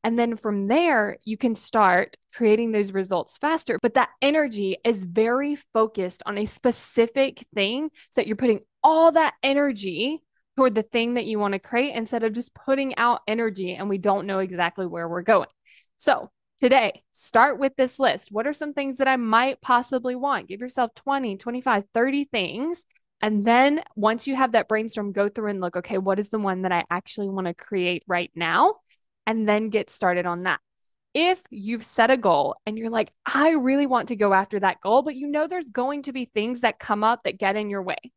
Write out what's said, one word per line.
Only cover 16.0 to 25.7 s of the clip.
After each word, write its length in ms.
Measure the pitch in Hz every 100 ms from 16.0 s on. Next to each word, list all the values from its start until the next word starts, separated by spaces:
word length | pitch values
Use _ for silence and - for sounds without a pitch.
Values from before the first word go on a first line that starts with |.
| - 254 - _ _ _
today, 440 | 247 262 220 - _
start 460 | - - 226 269 196
with 180 | 269 269
this 220 | 254 -
list. 340 | 262 - -
What 140 | 208 247
are 80 |
some 220 | 294 294 285
things 220 | 269 262
that 100 | 269
I 80 | 262
might 460 | 226 220 262 269
possibly 540 | - 247 254 262 247 247
want? 320 | 277 240 -
Give 140 | 202
yourself 320 | 247 262 233
twenty, 440 | - - 277 247 196
twenty-five, 480 | 240 247 254 214 202
thirty 340 | 226 254 285 277
things. 600 | 226 180 175 302 349 _ _ _ _
And 240 | 214 214
then 380 | 208 233 277 302 - -
once 320 | 208 233 -
you 80 | 262
have 160 | 262
that 160 | 220 -
brainstorm, 440 | 214 226 220 202
go 160 | 196 202
through 220 | 202 214
and 100 | 196
look, 160 | 180